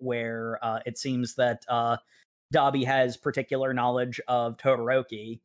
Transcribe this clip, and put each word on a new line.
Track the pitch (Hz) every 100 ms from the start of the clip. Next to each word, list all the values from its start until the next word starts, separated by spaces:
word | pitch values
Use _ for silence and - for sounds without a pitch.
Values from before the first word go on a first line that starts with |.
where, | 127 120 117 113 113 113
uh, | 117 113 123
it | 113
seems | 135 127 120 -
that, | 123 117 -
uh, | 117 117 120 - _ _ _ -
Dabi | 156 139 135
has | 123 135 127 113
particular | 147 - - 131 131
knowledge | 127 123 123 127 - -
of | 123 117 113
Todoroki. | 135 123 117 131 123 107 110 117